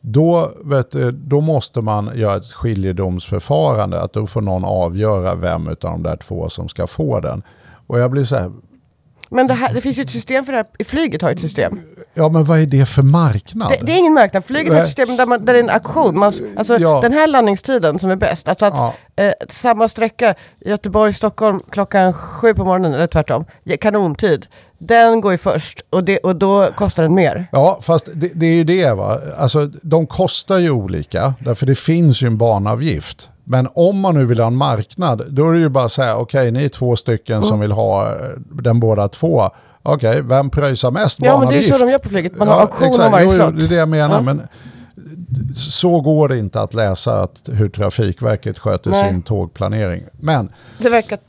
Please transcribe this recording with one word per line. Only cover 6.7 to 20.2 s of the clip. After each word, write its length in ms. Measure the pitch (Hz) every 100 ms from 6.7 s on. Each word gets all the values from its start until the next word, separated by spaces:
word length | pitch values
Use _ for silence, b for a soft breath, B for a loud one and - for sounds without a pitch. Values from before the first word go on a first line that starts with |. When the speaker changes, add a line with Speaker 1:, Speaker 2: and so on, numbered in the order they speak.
| - 85
Speaker 1:
få 340 | - 156 110
den. 220 | 78 60 - b b b _
Och 120 | 120
jag 120 | 123
blir 140 | 135
så 120 | 123 131
här 160 | 90 101 _ _ _ _ _ _ -
Speaker 2:
Men 160 | 254 254
det 80 |
här, 180 | 247 254
det 60 | 247
finns 180 | 262 254
ju 40 |
ett 80 | 277
system 340 | 233 - 262
för 80 | 269
det 60 | 254
här, 80 | 214 _
i 60 |
flyget 380 | - 269 330 151
har 60 | 170
ju 40 |
ett 60 | 175
system. 400 | 160 - 90 185 - - -
Speaker 1:
Ja, 140 | - 156
men 160 | 160
vad 140 | 147 160
är 60 | 156
det 200 | 135 135
för 160 | -
marknad? 680 | 135 160 156 104 - 214 226
Speaker 2:
Det, 100 | 269 233
det 60 |
är 40 | 349
ingen 160 | 349
marknad. 300 | 302 202 196
Flyget 280 | 180 277 -
har 60 | 160
ett 20 |
Speaker 1:
Nej. 240 | 165 139 247
Speaker 2:
system 100 | 247
där, 100 | 247
man, 180 | 240
där 80 | 220
det 60 | 247
är 40 |
en 80 | 240
auktion. 480 | 208 - 320 262 160
Man, 140 | 202 - 107 -
alltså, 220 | 214 233
Speaker 1:
Ja. 220 | 165 147
Speaker 2:
den 120 | 240
här 140 | 285 311
landningstiden 720 | 277 220 196 - 262 165 156
som 120 | 185
är 60 | 190
bäst, 320 | 202 165 -
alltså 160 | 185 208
att, 80 |
Speaker 1:
Ja. 200 | 143 120 - B -
Speaker 2:
eh, 80 | 202 - -
samma 380 | - 247 220 226
sträcka, 460 | - 226 -